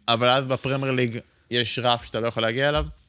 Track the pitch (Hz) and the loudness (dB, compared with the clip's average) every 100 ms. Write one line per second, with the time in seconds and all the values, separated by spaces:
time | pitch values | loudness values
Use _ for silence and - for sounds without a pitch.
0 | - 117 123 131 131 127 135 135 135 127 | 0 2 4 2 2 -2 -2 -2 -2 0
1 | 123 117 - _ - 120 113 - 120 120 | 0 -4 -12 _ -4 -2 -2 0 2 2
2 | - 113 117 113 113 117 143 151 151 - | 0 -4 -4 0 -2 0 0 0 -4 -8